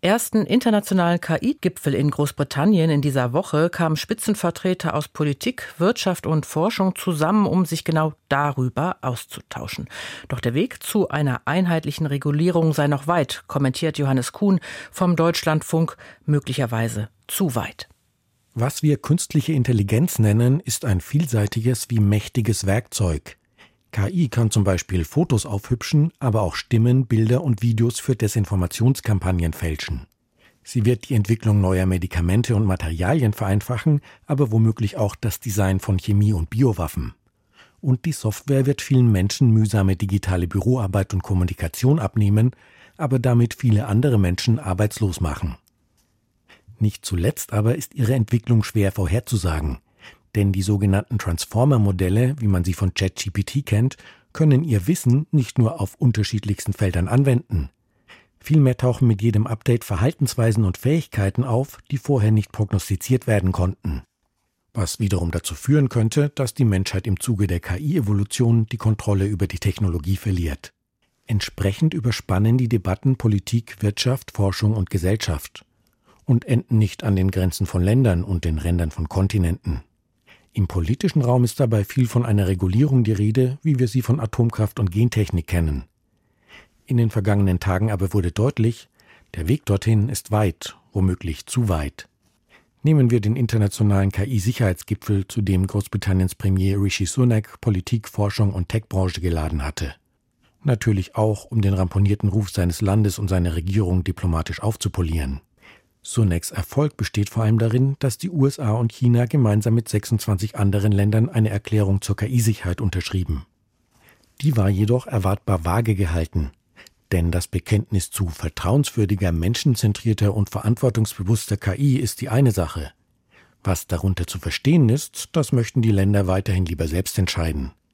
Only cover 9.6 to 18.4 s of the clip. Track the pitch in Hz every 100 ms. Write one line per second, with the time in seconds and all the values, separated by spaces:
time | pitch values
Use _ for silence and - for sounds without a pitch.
9.6 | - - - - - - - 123 120 131
10.6 | 247 - - 214 - 147 147 123 - 170
11.6 | 180 165 143 - 156 139 147 147 175 170
12.6 | 160 151 143 143 143 175 135 - - 139
13.6 | 135 - 160 147 139 131 117 - 202 185
14.6 | - - - - 180 165 170 165 165 156
15.6 | - 160 165 - - - - 147 - 127
16.6 | 117 117 117 113 107 _ - - 180 123
17.6 | - - - _ _ _ _ _